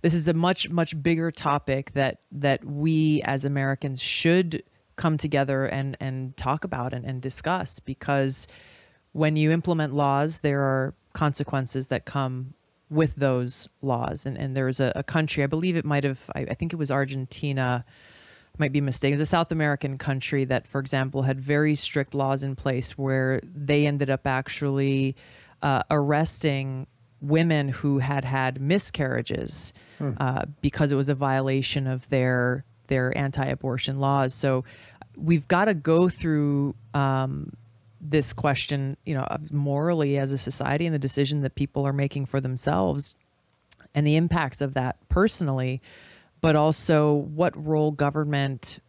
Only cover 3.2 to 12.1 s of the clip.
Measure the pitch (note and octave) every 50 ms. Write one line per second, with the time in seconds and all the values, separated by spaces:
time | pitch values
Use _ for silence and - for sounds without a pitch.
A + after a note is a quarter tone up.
3.2 | - - C3+ C3+ C#3 C#3 C#3+ C#3 C3+ C3+ C3+ - - C#3+ C3+ B2+ - - - -
4.2 | - E3+ E3+ F#3 F#3 E3+ D#3+ - - _ _ _ _ _ _ - - E3 D#3 D3
5.2 | - D3+ D3+ C#3 C#3 C#3 C3+ C3+ C3+ - - C3+ C3+ C#3 C3 - - C3+ C3 C3
6.2 | C3 B2+ C3 - - B2+ C#3 D#3 - F#3 E3+ B2+ B2 C3 B2+ B2 A#2+ - C3 B2+
7.2 | B2+ C3 - - - D#3+ F3+ F#3 F3 - - - - - C3 _ - - C#3+ C#3
8.2 | C3+ C3+ C3 - - - - - - - - - - _ _ _ _ _ _ D3+
9.2 | D#3 D#3 D#3 D#3 D3+ D3+ D#3+ E3+ D#3+ F3+ E3+ D#3+ D3+ C#3+ B2+ D3 C#3+ C#3 C#3 C#3
10.2 | D3 D#3+ D#3+ - - D3 C#3 C#3 C#3 C3+ C3+ C3 C3 C#3 - _ _ _ _ -
11.2 | D3+ D3 C#3 - C#3+ - - C3+ C3 A#2+ - C3+ B2+ - C3 A#2+ - -